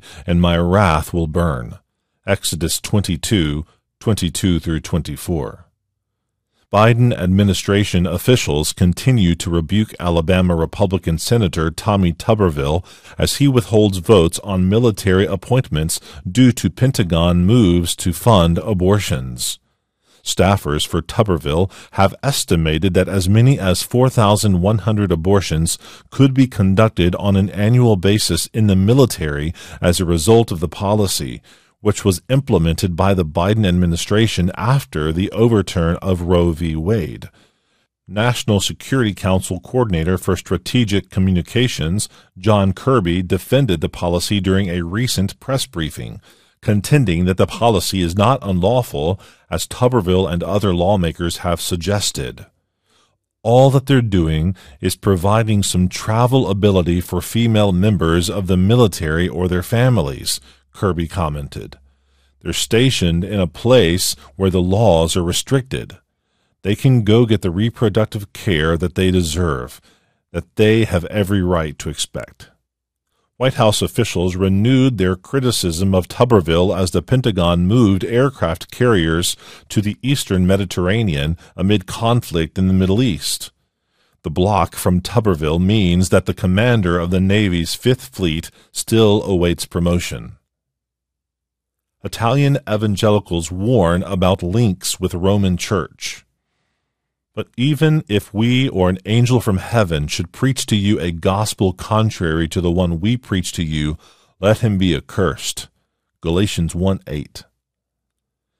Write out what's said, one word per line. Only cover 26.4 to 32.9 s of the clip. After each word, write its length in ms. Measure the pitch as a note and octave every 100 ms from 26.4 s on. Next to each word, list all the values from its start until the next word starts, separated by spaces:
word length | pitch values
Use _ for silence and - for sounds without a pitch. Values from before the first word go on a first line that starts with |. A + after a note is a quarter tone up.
| C3
conducted 640 | - F#2+ F#2+ A2 - F2 F#2
on 180 | G2+ G2
an 160 | G2
annual 440 | D2+ G#2 B2 A#2+ G2+
basis 520 | F#2+ G#2 - E2 -
in 180 | A#2+ G#2+
the 100 | F#2+
military 800 | G2 C3 B2+ - D#2 C#2+ D2+ - - -
as 200 | F#2 E2+
a 60 | E2+
result 460 | E2+ D2+ A2+ A2+
of 100 | F2+
the 60 | D#2+
policy, 760 | - G2 G#2+ G2 - C#2 A#1 _ _ _ _
which 240 | G#2 -
was 200 | G#2 F2 -
implemented 680 | C3+ C#3 G2 E2 D#2+ G2